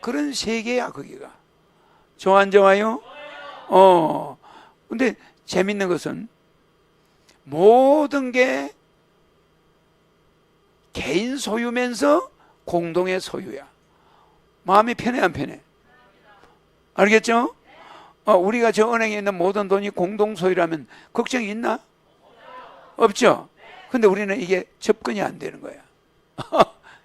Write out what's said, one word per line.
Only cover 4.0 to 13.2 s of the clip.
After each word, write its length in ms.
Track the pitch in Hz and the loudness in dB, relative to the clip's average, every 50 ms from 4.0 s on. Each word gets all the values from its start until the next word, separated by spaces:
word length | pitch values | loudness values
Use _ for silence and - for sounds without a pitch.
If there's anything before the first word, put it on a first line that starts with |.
| 160 151 151 156 156 147 131 - _ - - - - _ _ _ _ - | 2 0 -2 -6 -8 -12 -16 -18 _ -20 -20 -20 -20 _ _ _ _ -10
근데 280 | - 226 262 240 175 - _ _ _ _ _ | -4 -2 -2 -2 -2 -6 _ _ _ _ _
재밌는 420 | - - 185 185 196 208 202 196 180 | -6 -2 -2 -2 -2 -2 -4 -4 -4
것은 400 | 175 147 - 151 139 - 208 233 _ _ _ _ _ _ _ _ _ _ _ _ _ _ _ _ _ _ _ _ _ _ | -4 -4 -6 -8 -10 -12 -14 -16 _ _ _ _ _ _ _ _ _ _ _ _ _ _ _ _ _ _ _ _ _ _
모든 880 | _ 143 135 156 180 214 233 254 262 269 285 311 294 269 285 285 262 254 | _ -10 -2 4 6 6 8 8 6 6 4 4 2 0 -2 -4 -4 -2
게 420 | 240 254 254 262 262 277 285 - - _ _ _ _ _ _ _ _ _ _ _ _ _ _ _ _ _ _ _ _ _ _ _ _ _ _ _ _ _ _ _ _ _ _ _ _ _ _ _ _ _ _ _ | 0 0 0 0 0 -4 -6 -10 -14 _ _ _ _ _ _ _ _ _ _ _ _ _ _ _ _ _ _ _ _ _ _ _ _ _ _ _ _ _ _ _ _ _ _ _ _ _ _ _ _ _ _ _
개인 440 | - - - - - 180 220 247 262 | -12 -10 -6 -4 -2 -2 -2 -4 -6
소유면서 920 | 277 - 202 202 233 233 240 233 247 247 247 240 190 269 285 294 330 523 - _ _ _ _ _ _ - - | -8 -6 -6 -6 -4 -4 -4 -4 -4 -4 -4 -4 -2 0 2 2 2 0 -4 _ _ _ _ _ _ -10 -6
공동의 500 | 175 175 170 165 165 175 180 185 185 | -4 -4 -4 -2 -2 -2 -2 -2 -4
소유야. 480 | 185 | -6